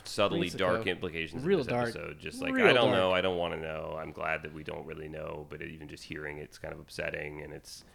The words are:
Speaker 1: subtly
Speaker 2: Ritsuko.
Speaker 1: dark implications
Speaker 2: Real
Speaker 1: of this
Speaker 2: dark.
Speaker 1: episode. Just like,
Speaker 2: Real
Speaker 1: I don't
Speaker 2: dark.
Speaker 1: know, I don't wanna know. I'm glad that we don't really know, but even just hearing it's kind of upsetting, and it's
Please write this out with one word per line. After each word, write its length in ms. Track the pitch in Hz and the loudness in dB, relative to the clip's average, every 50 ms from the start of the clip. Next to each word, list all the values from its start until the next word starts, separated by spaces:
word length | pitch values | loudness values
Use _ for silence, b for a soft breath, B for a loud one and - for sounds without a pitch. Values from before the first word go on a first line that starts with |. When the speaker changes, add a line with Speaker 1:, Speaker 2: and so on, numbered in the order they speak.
| - | -10
Speaker 1:
subtly 440 | - - 107 101 95 98 - 92 87 | -4 2 4 4 4 4 2 0 0
Speaker 2:
Ritsuko. 80 | 82 | 0
Speaker 1:
dark 300 | 92 92 92 90 113 107 | 2 4 4 4 4 2
implications 580 | 95 87 - 92 85 80 82 80 76 82 127 139 | 0 -2 -2 -2 -4 -2 -2 -4 -4 -4 -2 2
Speaker 2:
Real 160 | 185 196 156 | 4 4 4
Speaker 1:
of 60 | 123 | 4
this 60 | 110 | 2
Speaker 2:
dark. 160 | 120 120 120 117 | 2 0 0 0
Speaker 1:
episode. 280 | - 80 80 78 76 - | -2 -4 -8 -8 -10 -8
Just 220 | - 78 - - | -10 -10 -6 -4
like, 140 | - - - | -2 0 2
Speaker 2:
Real 140 | - - - | 6 8 8
Speaker 1:
I 40 | |
don't 140 | 127 123 117 | 8 8 8
Speaker 2:
dark. 100 | - - | 6 6
Speaker 1:
know, 160 | 92 92 92 | 6 6 6
I 80 | 92 92 | 6 4
don't 160 | 92 92 90 | 4 4 2
wanna 220 | 87 87 85 82 80 | 2 2 0 -2 -2
know. 360 | 80 80 78 80 78 80 78 80 | -4 -4 -4 -4 -4 -6 -6 -6
I'm 120 | 80 78 | -6 -8
glad 300 | 78 78 80 80 78 78 78 | -6 -4 -2 -2 -2 -2 -4
that 100 | 76 78 | -8 -10
we 100 | 78 78 | -8 -10
don't 220 | 80 78 78 73 | -8 -8 -8 -8
really 240 | 78 80 78 78 78 | -10 -10 -10 -10 -8
know, 360 | 78 78 78 78 78 76 76 73 | -8 -8 -8 -8 -8 -8 -10 -10
but 100 | 76 78 | -10 -10
even 280 | 78 78 78 78 76 73 | -10 -10 -10 -12 -12 -12
just 160 | 76 - - | -14 -14 -10
hearing 340 | - 78 78 76 76 73 76 | -10 -8 -8 -6 -8 -8 -8
it's 180 | 73 - - | -10 -12 -14
kind 160 | - 82 78 | -12 -12 -12
of 80 | 76 78 | -10 -12
upsetting, 640 | 73 - - - 80 76 80 78 76 76 76 76 | -14 -12 -8 -6 -6 -4 -4 -4 -6 -6 -8 -10
and 100 | 73 73 | -10 -10
it's 320 | 73 73 - - - - - b | -12 -14 -14 -16 -18 -18 -18 b